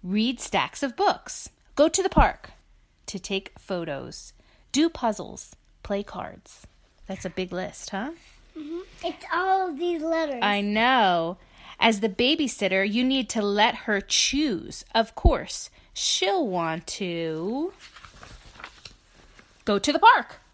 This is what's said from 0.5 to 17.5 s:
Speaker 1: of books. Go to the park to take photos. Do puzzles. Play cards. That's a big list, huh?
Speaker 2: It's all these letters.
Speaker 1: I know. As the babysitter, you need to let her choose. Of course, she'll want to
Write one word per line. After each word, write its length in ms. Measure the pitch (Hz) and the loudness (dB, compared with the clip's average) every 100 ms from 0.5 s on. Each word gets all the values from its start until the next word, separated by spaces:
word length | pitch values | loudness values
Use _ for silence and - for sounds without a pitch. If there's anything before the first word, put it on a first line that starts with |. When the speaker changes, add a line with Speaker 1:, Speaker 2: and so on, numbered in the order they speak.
| 196 131 - | -2 -2 -4
Speaker 1:
of 140 | 277 226 | -6 0
books. 540 | 403 180 - - - _ _ - | 0 0 -6 -8 -8 _ _ 2
Go 120 | 208 | 4
to 140 | - | 4
the 60 | 339 | 2
park 420 | - 220 - - - _ _ _ _ - | 6 6 4 -14 -20 _ _ _ _ -12
to 120 | 190 | -12
take 340 | - 196 196 - | -4 -6 -6 -20
photos. 720 | - 185 165 139 127 - - - _ _ _ | -6 -6 -4 -8 -10 -14 -16 -20 _ _ _
Do 160 | 254 330 | 2 2
puzzles. 680 | 330 233 208 175 - - - _ _ | 2 -2 -2 -8 -10 -12 -12 _ _
Play 180 | - 196 | -6 -6
cards. 640 | - - - - - - - _ _ _ - | -6 -10 -12 -14 -20 -20 -20 _ _ _ -12
That's 180 | 190 | -8
a 60 | 185 | -8
big 220 | 180 185 | -6 -6
list, 380 | 175 185 - - | -6 -8 -10 -10
huh? 200 | 196 247 330 - - - 320 294 339 381 - | -8 -8 -10 -20 -20 -20 -16 -10 -10 -12 -10
Speaker 2:
It's 200 | - - - | -8 -8 -4
all 400 | 330 381 381 370 | -2 2 2 0
these 300 | 277 349 339 | -2 -2 -2
letters. 380 | 311 330 320 254 | -2 -2 -2 0
Speaker 1:
I 180 | 220 202 | 0 2
know. 800 | 202 214 233 262 202 175 165 190 - - - - | 0 2 4 6 4 4 0 -6 -14 -20 -20 0
As 200 | 226 214 | 2 4
the 80 | 214 | 0
babysitter, 800 | 190 247 311 277 - 196 190 196 | 2 2 2 0 0 2 2 2
you 140 | 214 | 2
need 260 | 254 269 240 | 2 0 -2
to 120 | 233 | -2
let 320 | 202 202 220 233 - | 0 4 2 2 -2
her 140 | 202 | -2
choose. 840 | - - - 269 302 180 - - - | 0 0 2 0 0 -2 -6 -8 -2
Of 200 | 226 226 | 0 0
course, 560 | - - 269 - - - _ _ | 4 2 2 -2 -6 -6 _ _
she'll 540 | - - - 370 392 262 | -4 -2 0 0 0 0
want 400 | 180 165 160 - - | 0 0 -2 -6 -6
to 760 | 185 170 165 156 180 | -4 -4 -4 -4 -4